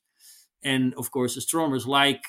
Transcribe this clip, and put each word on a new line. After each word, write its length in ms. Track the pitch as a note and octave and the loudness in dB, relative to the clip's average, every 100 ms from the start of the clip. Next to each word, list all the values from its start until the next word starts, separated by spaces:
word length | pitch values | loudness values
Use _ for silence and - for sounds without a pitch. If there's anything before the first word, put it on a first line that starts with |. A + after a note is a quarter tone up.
| _ _ - - _ _ | _ _ -20 -20 _ _
And 320 | C#3 C3 B2+ B2 | -2 0 0 -2
of 160 | A#2+ | -6
course, 260 | C3+ B2 - | -2 -2 -2
astronomers 480 | - E3 D#3 C3 A#2 | -4 0 0 -2 0
like, 380 | C#3 C#3+ C3 | 4 4 2